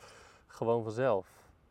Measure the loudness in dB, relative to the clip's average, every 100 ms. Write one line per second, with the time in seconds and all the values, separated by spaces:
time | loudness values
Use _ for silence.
0 | -20 -20 -20 -20 -18 -4 0 0 0 -2
1 | 0 0 -2 -18 -20 -20 _